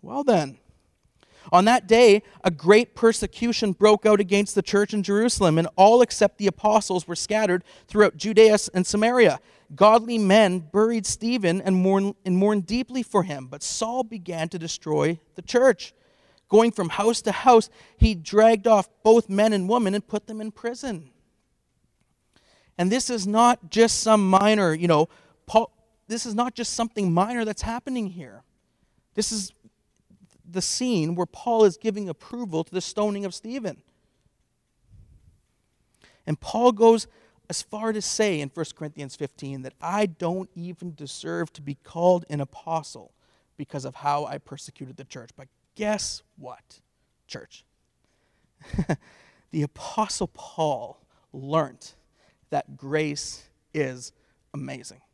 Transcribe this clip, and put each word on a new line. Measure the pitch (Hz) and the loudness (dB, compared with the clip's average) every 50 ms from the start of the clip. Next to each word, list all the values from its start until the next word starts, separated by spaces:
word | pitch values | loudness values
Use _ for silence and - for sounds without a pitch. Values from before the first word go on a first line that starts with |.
| - | -18
Well | 107 226 277 294 | -10 -10 -4 0
then, | 285 233 180 151 139 131 _ _ _ _ _ _ _ _ _ _ _ _ _ _ _ _ _ - - | 2 2 2 2 -2 -8 _ _ _ _ _ _ _ _ _ _ _ _ _ _ _ _ _ -8 2
"On | - 180 190 | 2 4 4
that | 214 240 254 - 185 | 6 2 2 2 2
day, | 220 226 247 226 202 208 - - _ - - | 4 6 8 8 6 4 2 -6 _ -4 -4
a | 185 | -4
great | 170 139 151 165 208 220 240 - _ | -4 -2 2 4 6 6 4 2 _
persecution | - - 226 226 - - 190 - - 233 233 226 - - 208 | 0 2 2 2 2 -6 -10 -8 -6 -4 -4 -2 -2 -2 -4
broke | 180 _ 202 214 214 202 - | -2 _ 4 4 4 6 4
out | 214 214 202 | 2 2 2
against | 202 175 202 196 208 202 - | 2 0 0 0 0 0 -2
the | 208 | -4
church | 180 - - 202 208 - - | -4 0 0 0 0 0 -2
in | 208 | -6
Jerusalem, | 190 - 202 208 220 247 - - 202 175 156 160 | -2 -2 0 0 0 0 0 2 2 2 4 2
and | 165 165 - | 0 -2 4
all | - 190 208 226 247 247 | 6 6 6 8 6 4
except | 233 - - 214 196 _ _ | 4 2 0 0 0 _ _
the | 208 | -4
apostles | 196 180 - - 214 214 220 208 - 190 180 160 - | -4 -4 0 0 2 2 2 0 0 -4 -6 -4 -6
were | 175 | -10
scattered | - - - 208 214 220 196 175 180 - _ - - _ _ | -10 -8 -4 -4 -2 0 0 -2 -2 -4 _ -20 -20 _ _
throughout | - 208 208 196 - | 2 4 4 4 2
Judea | 151 - 208 220 196 220 220 214 202 - - - | -2 -8 0 6 6 8 8 6 4 0 -2 -4
and | 185 180 | -4 -4
Samaria. | - - 214 214 226 247 254 233 180 135 - _ _ _ _ _ _ 151 | -2 -2 -2 0 0 4 4 4 4 4 0 _ _ _ _ _ _ 0
Godly | 139 196 214 220 233 220 226 240 226 | 4 6 6 6 6 2 2 -2 0
men | 208 190 190 220 220 190 180 185 | 2 4 6 6 6 4 2 -2
buried | 160 151 - 202 214 226 233 226 196 - | -6 -4 0 0 0 2 0 -4 -4 -6
Stephen | - - - 233 240 254 196 170 165 196 | -8 -6 -4 -4 -4 0 0 0 -2 0
and | - 190 190 | 0 0 0
mourn-, | 185 180 190 190 196 196 196 202 _ _ | 2 2 2 2 2 0 -2 -6 _ _
and | 185 185 185 | -2 0 2
mourned | 190 208 214 202 185 - | 2 2 0 0 -2 -4
deeply | 214 240 262 _ 247 262 | -6 -6 -6 _ -6 -8
for | 226 - - 208 170 | -8 -2 0 -2 0
him, | 190 147 139 131 127 | 0 -6 -12 -12 -16
but | 135 147 - | -16 -12 -10
Saul | - - - 226 220 240 254 262 | -10 -6 -6 -6 -6 -4 -6 -6
began | 220 226 214 170 175 175 165 160 165 | -6 -8 -16 -12 -12 -8 -8 -8 -8
to | - 180 | -8 -10
destroy | 160 165 - - _ 156 151 151 143 156 170 165 _ _ _ | -10 -10 -10 -10 _ -4 -2 0 0 -2 -2 -4 _ _ _
the | - | -20
church. | 175 - - 240 254 269 214 _ - - _ _ _ _ _ _ _ _ _ _ _ _ | -16 -2 0 4 4 4 2 _ -4 -20 _ _ _ _ _ _ _ _ _ _ _ _
Going | - 208 226 233 | 4 4 4 4
from | 214 - 190 165 | 0 -2 -6 -6
house | - - 202 220 233 - - | -4 -2 -2 -2 -2 -2 -4
to | 220 | -4
house, | 190 - - 262 247 226 214 - _ _ - _ _ _ | -4 0 4 6 6 6 4 2 _ _ -20 _ _ _
he | - 220 214 | 2 2 2
dragged | 175 156 - - 208 220 226 233 214 196 233 | -2 -8 0 2 6 6 6 4 4 2 2
off | 220 202 185 - _ _ | 4 4 2 -2 _ _
both | _ 214 226 233 220 - | _ 6 6 6 4 2
men | 196 196 214 220 214 | 0 0 0 2 0
and | 196 180 185 | 0 -2 0
women | 226 247 233 185 196 | 0 0 0 0 -2
and | 208 202 _ | -4 -6 _
put | - 208 _ - | -10 -10 _ -10
them | 220 214 | -14 -12
in | 214 220 | -12 -14
prison." | 208 - - 233 240 247 - 269 220 160 160 131 _ _ _ _ _ _ _ _ _ _ _ _ _ _ _ _ _ _ _ _ _ _ _ _ _ _ _ _ _ _ _ _ _ - | -14 -12 -12 -12 -12 -10 -10 -10 -10 -10 -14 -18 _ _ _ _ _ _ _ _ _ _ _ _ _ _ _ _ _ _ _ _ _ _ _ _ _ _ _ _ _ _ _ _ _ -4
And | 175 185 | -2 -2
this | 208 262 254 - | 0 -2 -2 -4
is | 247 226 185 | -6 -6 -4
not | 196 208 220 240 240 247 - - 165 | -2 0 2 4 4 2 0 -4 -6
just | - 214 226 226 - - | 2 2 2 4 2 -2
some | - 220 220 214 202 185 | 2 2 2 2 4 4
minor, | 190 190 196 214 214 214 196 170 | 4 4 4 4 2 2 2 0
you | 156 160 175 175 | 0 0 2 2
know, | 165 147 156 - _ _ _ _ _ _ _ - | 2 2 2 0 _ _ _ _ _ _ _ 0
Paul, | - 220 226 - _ _ _ _ _ _ _ _ | 0 0 0 0 _ _ _ _ _ _ _ _
this | 214 233 - 240 | -10 -10 -8 -8
is | 214 | -4
not | 208 240 254 - | -4 -4 -4 -4
just | - 233 - - | -8 -10 -8 -4
something | - 226 226 _ 214 202 180 | -6 -6 -6 _ -4 -2 0
minor | 165 170 185 214 247 240 226 | 0 0 0 0 -2 -6 -6
that's | 214 208 - - | -6 -6 -8 -8
happening | 220 226 240 _ - 262 247 220 190 | -8 -8 -8 _ -8 -8 -8 -8 -8
here. | 180 175 156 123 98 107 _ _ _ _ _ _ _ _ _ _ _ _ _ _ _ | -10 -14 -18 -18 -20 -20 _ _ _ _ _ _ _ _ _ _ _ _ _ _ _
This | - 214 - | -6 -6 -4
is | 226 214 196 185 _ _ _ - _ _ _ _ _ _ _ _ _ _ _ _ _ _ _ - | -6 -8 -10 -12 _ _ _ -20 _ _ _ _ _ _ _ _ _ _ _ _ _ _ _ -12
the | 170 185 | -10 -8
scene | 175 - - - 247 254 240 180 156 156 175 | -6 -6 -6 -6 -4 -2 -2 -2 -2 -2 -4
where | 170 180 | -4 -6
Paul | - - - - 247 233 226 220 | -8 -8 -12 -6 -4 2 4 4
is | 202 175 - | 4 4 0
giving | _ 220 202 208 208 185 | _ -6 -6 -6 -10 -12
approval | 156 _ - - - 240 247 208 160 160 165 | -12 _ -16 -16 -12 -12 -10 -8 -6 -6 -8
to | _ | _
the | - 185 | -8 -10
stoning | 175 - - - 208 208 202 202 202 | -10 -8 -6 -4 -4 -4 -4 -6 -8
of | 190 180 | -10 -12
Stephen. | - _ 220 240 269 226 190 147 _ _ _ _ _ _ _ _ _ _ _ _ _ _ _ _ _ _ _ _ _ _ _ _ - - _ _ _ _ _ _ _ _ _ _ _ _ _ _ _ _ _ _ _ _ _ _ _ _ - | -12 _ -12 -12 -10 -10 -10 -12 _ _ _ _ _ _ _ _ _ _ _ _ _ _ _ _ _ _ _ _ _ _ _ _ -20 -20 _ _ _ _ _ _ _ _ _ _ _ _ _ _ _ _ _ _ _ _ _ _ _ _ -8
And | 156 - | -8 -8
Paul | - - - 220 240 247 | -8 -8 -4 2 2 2
goes | 233 202 226 226 226 226 - - _ _ _ _ _ _ _ _ | 4 6 4 4 4 4 0 -10 _ _ _ _ _ _ _ _
as | 170 - | -12 -12
far | - _ - 214 220 226 220 | -10 _ -12 -8 -6 -6 -6
to | 214 | -6
say | 196 - - - 220 208 185 151 | -6 -8 -4 -2 -2 -2 0 -4
in | 143 139 | -6 -8
First | _ 170 165 - - | _ -10 -10 -10 -10
Corinthians | _ 156 151 151 - 143 135 - | _ -14 -14 -14 -14 -16 -16 -12
fifteen | - 147 135 _ _ - 135 139 135 127 | -12 -12 -12 _ _ -14 -14 -12 -12 -14
that, | 131 _ _ | -16 _ _
"I | - 165 185 208 214 | -10 -6 -4 -2 -2
don't | 196 160 _ 175 165 175 185 190 - _ | -4 -4 _ -8 -6 -6 -6 -10 -12 _
even | 175 170 180 180 _ - 180 160 | -16 -14 -14 -14 _ -16 -16 -16
deserve | _ 147 131 - - - 165 170 170 170 156 _ | _ -18 -16 -16 -14 -12 -10 -8 -8 -8 -8 _
to | - | -18
be | 147 139 143 | -14 -14 -14
called | _ _ - - 165 170 180 180 175 165 _ | _ _ -18 -8 0 2 2 2 2 -2 _
an | 147 147 | -8 -8
apostle | 139 - - - - - 165 160 151 - - - 98 _ _ _ _ _ _ _ _ _ _ _ | -8 -10 -12 -20 -12 -8 -8 -8 -8 -10 -20 -20 -20 _ _ _ _ _ _ _ _ _ _ _
because | 147 _ - 147 131 | -18 _ -14 -12 -12
of | 135 127 | -12 -16
how | - - 143 143 147 147 | -8 -6 -4 -4 -4 -6
I | 113 139 143 | -8 -12 -14
persecuted | _ _ 143 143 - - - _ - 127 131 - | _ _ -20 -20 -20 -20 -20 _ -20 -20 -18 -20
the | 135 | -20
church." | _ - 135 117 113 _ | _ -20 -20 -20 -20 _
But | - 135 131 _ _ _ _ _ | -20 -20 _ _ _ _ _ _
guess | - 214 208 214 196 - - - - _ _ _ _ | -8 -6 -6 -6 -6 -6 -10 -12 -14 _ _ _ _
what, | 131 123 123 - _ _ _ _ _ _ _ _ _ _ _ _ _ _ | -20 -20 -20 -20 _ _ _ _ _ _ _ _ _ _ _ _ _ _
church? | - 107 - _ _ - _ _ _ _ _ _ _ _ _ _ _ _ _ _ _ _ _ _ _ _ _ - - - | -18 -18 -18 _ _ -20 _ _ _ _ _ _ _ _ _ _ _ _ _ _ _ _ _ _ _ _ _ -12 -8 -8
<laughs> | 170 - 160 - _ _ _ _ _ _ _ _ _ _ | -4 -6 -6 -8 _ _ _ _ _ _ _ _ _ _
The | - 160 | -8 -8
Apostle | 147 143 _ - - - - - 220 208 - - 190 165 | -8 -8 _ -16 -18 -10 -4 -4 -4 -4 -4 -8 -8 -10
Paul | _ - - - - - 160 151 143 120 - - - _ _ _ _ _ _ _ | _ -18 -20 -20 -8 -6 -4 -4 -4 -6 -10 -16 -18 _ _ _ _ _ _ _
learned | _ 135 135 139 147 165 147 135 120 _ - - _ _ _ _ _ _ _ _ _ _ _ _ | _ -18 -12 -4 -2 -2 -2 -2 -8 _ -20 -20 _ _ _ _ _ _ _ _ _ _ _ _
that | - 143 139 _ 139 135 | -8 -8 -8 _ -18 -20
grace | - 135 143 156 156 151 143 151 - - - - _ _ _ _ _ _ _ | -12 -6 -4 -4 -4 -4 -6 -10 -12 -14 -16 -18 _ _ _ _ _ _ _
is | 156 147 131 127 127 120 - _ _ _ _ _ _ _ _ _ | -6 -6 -6 -6 -12 -18 -20 _ _ _ _ _ _ _ _ _
amazing. | 143 139 135 139 127 113 - 92 123 _ _ | -14 -14 -12 -14 -16 -18 -20 -20 _ _ _